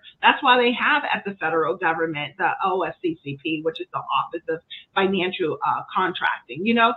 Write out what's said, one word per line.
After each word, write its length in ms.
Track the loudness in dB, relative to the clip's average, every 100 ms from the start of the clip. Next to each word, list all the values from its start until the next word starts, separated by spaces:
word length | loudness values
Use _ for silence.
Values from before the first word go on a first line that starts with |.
| -14 0
That's 220 | 2 4
why 180 | 4 4
they 100 | 4
have 280 | 2 2 2 0
at 120 | -4 -4
the 80 | -4
federal 360 | -2 0 0 0
government, 600 | 0 0 -2 -4 -6 -2
the 140 | -2 0
O 200 | 0 0
F 100 | -2 -4
C 160 | -6 -4
C 160 | -8 -8
P, 200 | -4 -4
which 180 | -4 -6
is 60 | -8
the 60 | -8
Office 440 | -2 -2 -2 -6 -6
of 140 | -8 -10 -20 -6
Financial, 640 | 0 2 2 -2 -2 -2 -2 -2
uh, 160 | -2 -4
Contracting. 720 | -2 -2 0 -2 -4 -8 -4
You 120 | 2 4
know, 180 | 4